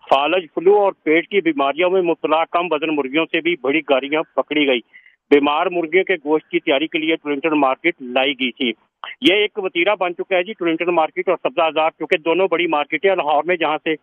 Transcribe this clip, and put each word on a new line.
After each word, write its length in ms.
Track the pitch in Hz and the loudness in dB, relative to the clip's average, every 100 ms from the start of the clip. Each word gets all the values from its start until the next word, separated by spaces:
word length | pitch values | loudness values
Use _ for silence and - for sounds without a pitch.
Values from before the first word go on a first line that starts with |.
| - | 2
फालज, 380 | 139 147 185 165 | 0 2 -2 -2
फ्लू 280 | - 170 208 | 0 4 4
और 160 | 202 | 4
पेट 340 | 170 - 160 160 | 0 0 0 2
की 160 | 202 | -2
बीमारियों 480 | 165 143 139 143 180 | 0 0 -2 0 0
में 120 | 190 | 2
मुब्तला 420 | 170 160 156 156 | 0 -2 0 0
कम 260 | 165 175 175 | 0 -2 -2
वजन 160 | 151 156 | -2 -2
मुर्गियों 360 | 151 135 143 160 | -2 -2 -2 -2
से 160 | 170 | -2
भी 160 | 151 - | -2 -2
बड़ी 160 | 127 147 | -2 -2
गाड़ियां 440 | 151 135 139 151 160 - | 0 -2 0 -4 -4 -4
पकड़ी 280 | - 147 143 | -2 0 2
गई। 140 | 123 - - - _ _ | 0 -2 -20 -20 _ _
बीमार 380 | 143 139 147 185 | 4 4 0 0
मुर्गियों 340 | 175 165 175 | -2 0 0
के 140 | 185 180 | 0 -2
गोश्त 300 | 143 156 - | 0 -2 0
की 80 | 170 | -4
तैयारी 280 | 165 139 156 | 0 0 0
के 120 | 165 | -4
लिए 160 | 156 160 | -2 -4
टोरंटल 380 | 147 143 160 | -2 -4 0
मार्केट 420 | 151 135 131 165 - | 2 2 0 -2 -4
लाई 320 | 127 127 135 | -4 0 0
गई 180 | 131 127 | -2 -4
थी। 180 | - 127 107 _ _ - - | -2 -4 -4 _ _ -16 0
ये 200 | 139 196 | 2 2
एक 160 | 208 - | 0 -2
वतीरा 360 | 185 170 170 208 | -6 -2 0 0
बन 180 | 180 | -2
चुका 220 | 175 180 185 | -4 -2 -2
है 80 | |
जी, 100 | 180 | -2
टोरंटल 380 | 220 170 160 170 | -4 -4 -2 0
मार्केट 380 | 175 156 175 190 | 0 0 -2 -2
और 60 | 165 | -2
सब्जा 340 | 156 135 160 | -2 -2 -2
बाजार, 200 | 151 156 | 0 -2
क्योंकि 280 | - 160 170 | -4 -4 -2
दोनों 300 | 160 165 190 | 0 0 0
बड़ी 160 | 165 175 | 0 0
मार्केटें 420 | 151 147 160 190 | -2 -2 -2 0
हैं 80 | 185 | 0
लाहौर 260 | 147 147 151 | 0 0 0
में, 80 | 180 | -2
जहाँ 220 | 156 151 | -2 -2
से 160 | - 156 | -4 -6